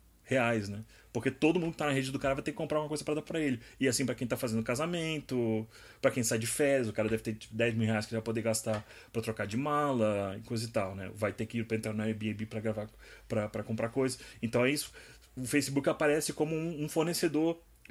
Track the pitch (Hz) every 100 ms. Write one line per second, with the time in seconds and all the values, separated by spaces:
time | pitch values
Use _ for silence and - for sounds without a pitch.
0 | - _ - 131 117 117 101 101 110 -
1 | - 120 131 131 156 175 165 156 147 135
2 | 131 135 139 139 147 143 156 151 151 151
3 | - 151 151 165 147 120 - - 131 120
4 | 131 123 120 123 123 113 110 123 160 175
5 | 160 156 131 127 117 110 113 - - -
6 | 135 131 117 117 113 - 143 139 113 107
7 | 110 110 117 110 - 110 117 113 110 110
8 | 107 113 110 113 113 110 - 107 - -
9 | - 117 110 107 101 110 147 147 147 131
10 | 107 101 98 101 110 117 113 113 95 95
11 | 95 101 107 98 113 117 110 110 110 107
12 | 107 107 107 104 110 110 110 107 107 -
13 | - - - 110 107 107 104 113 113 135
14 | 131 - - - 117 120 123 151 - -
15 | - - - - 127 147 139 139 143 151
16 | 151 151 151 147 151 160 165 156 151 165
17 | 160 165 - 143 160 170 - - -